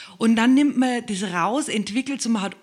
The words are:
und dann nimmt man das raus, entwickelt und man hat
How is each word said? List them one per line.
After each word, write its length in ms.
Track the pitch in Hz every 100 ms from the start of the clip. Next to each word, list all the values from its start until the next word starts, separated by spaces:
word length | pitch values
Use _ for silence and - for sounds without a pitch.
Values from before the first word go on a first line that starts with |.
| - -
und 180 | 226 226
dann 160 | 240
nimmt 240 | 262 294 254
man 280 | 254 240 240
das 180 | 190
raus, 440 | 196 175 175 262 -
entwickelt 580 | 220 208 220 262 277 233
und 60 |
man 100 | 226
hat 140 | 190 -